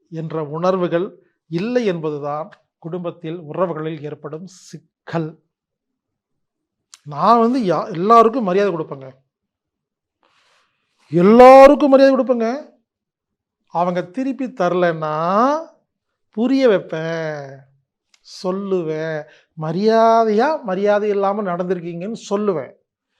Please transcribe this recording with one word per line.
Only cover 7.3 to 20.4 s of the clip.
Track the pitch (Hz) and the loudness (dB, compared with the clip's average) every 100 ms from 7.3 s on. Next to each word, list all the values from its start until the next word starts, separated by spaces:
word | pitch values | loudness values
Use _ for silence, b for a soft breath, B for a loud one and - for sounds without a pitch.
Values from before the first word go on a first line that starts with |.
| 233 | 4
வந்து | 226 262 196 151 | 2 0 -2 -4
யா-, | 135 | -4
எல்லாருக்கும் | 165 196 233 226 254 | -6 4 4 4 2
மரியாதை | 196 185 202 | -2 0 -2
கொடுப்பேங்க, | 165 156 139 131 131 _ _ _ _ _ _ _ _ _ _ _ _ _ _ _ _ _ _ _ | -4 -10 -14 -18 _ _ _ _ _ _ _ _ _ _ _ _ _ _ _ _ _ _ _ _
எல்லாருக்கும் | 160 190 233 254 269 269 269 285 | 2 6 10 12 12 10 8 4
மரியாதை | 269 269 262 | 4 4 2
கொடுப்பேங்க. | 262 240 226 269 302 _ _ _ _ _ _ _ _ _ _ | 0 -2 -2 -6 -14 _ _ _ _ _ _ _ _ _ _
அவங்க | 165 180 180 | -4 -2 -4
திருப்பி | 175 262 269 262 262 | -8 -8 -8 -6 -10
தரலைன்னா | 262 175 175 175 160 156 151 170 202 262 302 320 _ _ _ _ _ _ | -4 -2 0 -2 -2 -6 -4 -2 0 0 -2 -8 _ _ _ _ _ _
புரிய | 214 247 269 254 | -6 -2 2 2
வைப்பேன், | 185 - 160 165 165 156 151 139 135 _ _ _ _ _ _ - - | 0 -2 -10 -8 -6 -8 -10 -14 -20 _ _ _ _ _ _ -20 -10
சொல்லுவேன். | 185 190 202 190 156 156 160 156 - b b - | -8 -8 -4 -4 -4 -6 -8 -8 -12 b b -10
மரியாதையா, | 156 170 214 226 226 226 226 208 | -6 -2 2 4 4 4 2 0